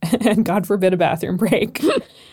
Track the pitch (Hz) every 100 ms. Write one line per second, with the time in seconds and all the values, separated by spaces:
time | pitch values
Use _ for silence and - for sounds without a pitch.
0 | 160 240 240 - 220 202 - 202 185 180
1 | 165 170 - 180 208 214 214 - 302 277
2 | - - -